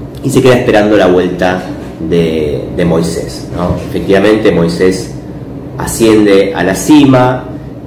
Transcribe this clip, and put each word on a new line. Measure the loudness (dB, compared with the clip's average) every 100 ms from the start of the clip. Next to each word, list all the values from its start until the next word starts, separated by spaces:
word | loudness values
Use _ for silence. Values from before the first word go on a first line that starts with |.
| -14 -8
y | -2
se | 2
queda | 4 2
esperando | 2 2 4 2
la | 4
vuelta | 2 0 -2 -2 -2 -6 -12 -12 -10 -2
de, | 0 0 0 -2 -4 -6 -2
de |
Moisés, | 0 0 0 -4 -8 -10 -10 -6
¿no? | -4 -4 -4
Efectivamente, | -6 0 2 4 4 2
Moisés | 2 0 2 0 0 -6 -10 -12 -14 -14 -14 -14 -10
asciende | -8 0 4 4 4 4 2
a | 0
la | -2
cima, | -2 4 4 6 4 4 0 -6 -12 -12 -14